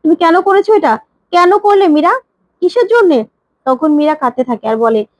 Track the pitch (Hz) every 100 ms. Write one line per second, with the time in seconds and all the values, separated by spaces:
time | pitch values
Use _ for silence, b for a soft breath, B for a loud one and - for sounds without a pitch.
0 | 311 320 330 349 381 392 403 427 302 220
1 | _ _ _ 349 359 403 415 403 381 302
2 | 330 508 _ _ _ _ 349 - 392 466
3 | 381 269 214 _ _ _ 269 262 311 294
4 | 302 302 247 247 254 226 220 220 226 220
5 | 208